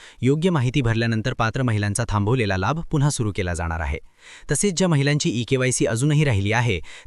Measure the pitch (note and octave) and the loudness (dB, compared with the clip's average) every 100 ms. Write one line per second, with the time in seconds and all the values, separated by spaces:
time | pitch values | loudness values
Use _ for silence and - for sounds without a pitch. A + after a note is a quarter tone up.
0 | - - A#2+ D3+ F#3 D#3+ B2 D3 A#2 A2 | -18 -2 0 2 2 2 2 0 0 0
1 | A#2 A2 A#2 A#2+ A2+ C3+ B2 G#2+ G#2 G2+ | 0 0 -2 -2 -2 0 0 0 0 -2
2 | - G#2 G2+ C3 G#2 F#2 G2 D#3+ - D#3 | -2 0 2 0 0 0 0 -2 -2 0
3 | C#3+ - G#2+ F#2+ F2 E2+ E2+ E2 C#2+ C#2+ | 0 0 -2 -2 -4 -4 -4 -4 -4 -6
4 | - _ - - - D3+ G#3 E3 F#3 D3 | -10 _ -20 -18 -4 0 0 2 2 4
5 | C#3 D3 E3+ A#2 A2+ C3 B2+ - D3 A2+ | 2 2 0 -2 0 0 2 0 0 0
6 | C#3+ D3 D3 G2 G2+ A2 A#2+ F2 - - | 2 2 2 2 0 0 0 -2 -6 -16